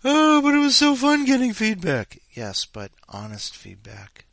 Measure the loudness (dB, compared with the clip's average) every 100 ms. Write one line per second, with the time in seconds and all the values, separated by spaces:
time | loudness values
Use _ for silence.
0 | 2 2 4 4 4 2 2 2 2 2
1 | 2 0 2 2 0 -2 -4 -2 -4 -4
2 | -6 -14 _ -14 -10 -8 -10 -12 -18 _
3 | _ -16 -14 -12 -14 -14 -20 -20 -20 -20
4 | -20 _ -20